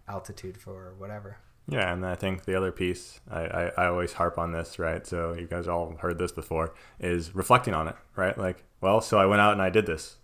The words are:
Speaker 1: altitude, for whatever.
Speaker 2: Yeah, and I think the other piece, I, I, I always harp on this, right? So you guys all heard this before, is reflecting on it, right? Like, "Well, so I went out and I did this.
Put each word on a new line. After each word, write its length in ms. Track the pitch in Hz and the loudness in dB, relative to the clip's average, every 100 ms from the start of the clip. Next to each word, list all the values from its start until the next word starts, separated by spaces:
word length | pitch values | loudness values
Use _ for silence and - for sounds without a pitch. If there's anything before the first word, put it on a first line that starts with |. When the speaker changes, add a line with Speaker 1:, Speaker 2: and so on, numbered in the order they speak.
| - | -12
Speaker 1:
altitude, 500 | 101 - 98 92 98 | -10 -10 -12 -12 -14
for 360 | - 95 92 95 | -14 -14 -16 -14
whatever. 400 | 98 104 98 98 - _ - | -12 -12 -14 -18 -20 _ -4
Speaker 2:
Yeah, 220 | 139 92 | 0 0
and 140 | 87 92 | 0 -2
I 100 | 90 | -2
think 300 | 98 92 - | -4 -4 -2
the 100 | 92 | 0
other 160 | 92 | 0
piece, 480 | - 90 90 - - - | -2 -4 -4 -10 -20 -10
I, 120 | 85 | -6
I, 300 | 82 87 87 - | -4 -2 -2 2
I 80 | 90 | 2
always 260 | 87 87 | 2 -2
harp 240 | - 85 - | 0 -2 -2
on 160 | 85 | -4
this, 260 | 82 85 - | -4 -6 -4
right? 260 | 82 85 - | -4 -4 -6
So 280 | 87 85 | -4 -4
you 140 | 85 85 | -6 -6
guys 200 | 87 87 | -6 -2
all 300 | 85 82 80 | -2 -4 -4
heard 180 | 87 85 | -4 -2
this 140 | 90 | -4
before, 420 | - - 82 80 - - - | -4 -4 -2 -2 -6 -20 -6
is 360 | 90 87 82 95 | -2 -2 -2 -2
reflecting 380 | 90 123 120 | 4 4 4
on 160 | 80 80 | -2 -2
it, 60 | - - - | -8 -10 -2
right? 220 | 92 - | 0 0
Like, 260 | 92 92 _ - | -4 -4 _ 0
"Well, 220 | 95 110 | 4 4
so 160 | - 104 | 6 6
I 60 | 95 | 8
went 160 | 101 | 8
out 100 | 104 | 6
and 100 | 101 | 6
I 80 | 95 | 4
did 160 | 107 98 | 4 2
this. 300 | 80 - - | -2 -8 -18